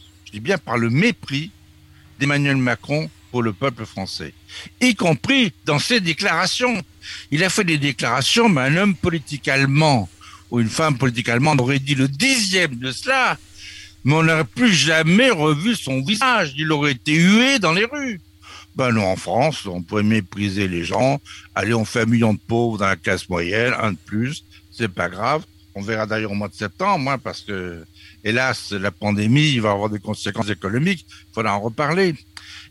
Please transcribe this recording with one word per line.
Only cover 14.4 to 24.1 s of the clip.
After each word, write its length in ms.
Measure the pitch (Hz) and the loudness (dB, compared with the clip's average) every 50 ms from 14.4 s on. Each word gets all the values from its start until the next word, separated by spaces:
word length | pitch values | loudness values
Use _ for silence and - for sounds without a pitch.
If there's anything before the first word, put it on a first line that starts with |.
| 160 | 0
plus 300 | - - - 254 233 190 | -2 -2 0 2 4 4
jamais 560 | 147 135 156 160 160 160 160 180 208 262 262 | 4 2 2 2 2 4 4 4 6 6 4
revu 440 | 226 160 151 156 151 143 175 233 233 | 4 4 2 2 2 2 0 -2 -2
son 280 | - - 131 131 131 131 | -2 -4 -4 -4 -4 -2
visage. 500 | 151 214 208 269 262 240 214 180 147 131 143 | -2 -2 0 2 2 2 2 0 -2 -4 -4
Il 120 | 156 156 | -2 0
aurait 220 | 156 143 147 147 135 | 0 2 2 0 0
été 220 | 120 - 151 151 | -2 -2 0 2
hué 440 | 165 170 185 208 226 247 269 277 262 | 4 6 6 6 6 6 4 2 2
dans 140 | 190 160 160 | 2 2 2
les 140 | 185 220 | 2 0
rues. 340 | 233 294 294 277 254 214 165 - - - _ - - - - - - - | -2 -4 -6 -6 -6 -8 -8 -12 -18 -20 _ -20 -20 -20 -20 -20 -10 -4
Ben 160 | - 131 123 113 | -2 0 2 2
non, 120 | 113 101 | 2 2
en 120 | 92 95 | 0 0
France, 480 | 90 - 90 90 113 139 160 147 - - | -2 -2 -2 0 2 2 2 0 -4 -6
on 160 | 101 87 90 | -8 -8 -8
pouvait 220 | 85 - 104 107 104 | -6 -4 -2 0 2
mépriser 680 | 107 113 110 95 87 - 101 101 104 95 101 101 92 | 2 2 2 0 -2 -6 -4 -4 -4 -2 -2 -2 -2
les 160 | 87 85 82 | -2 -4 -4
gens. 340 | 85 - 104 123 135 - - - - - - - - - | -2 -2 0 2 2 0 -2 -4 -10 -20 -20 -16 -10 -6
Allez, 180 | 98 95 107 117 | -4 -2 0 0
on 140 | 113 110 | 0 -2
fait 160 | - - 123 113 | -2 -2 0 0
un 40 | |
million 280 | 113 120 113 117 110 101 | 2 2 2 4 2 0
de 40 | - | 0
pauvres 380 | - - 117 117 120 117 110 | -2 -2 -2 0 0 0 -2
dans 100 | 98 101 | -2 0
la 100 | 95 95 | 0 -2
classe 300 | 82 80 104 95 90 - - | -2 -2 -2 -2 -2 -2 -4
moyenne, 420 | 92 85 85 87 98 110 120 127 113 - | -4 -2 -2 -2 0 0 0 0 0 -2
un 120 | 113 107 92 | -2 -4 -4
de 60 | - - | -6 -8
plus, 400 | - | -6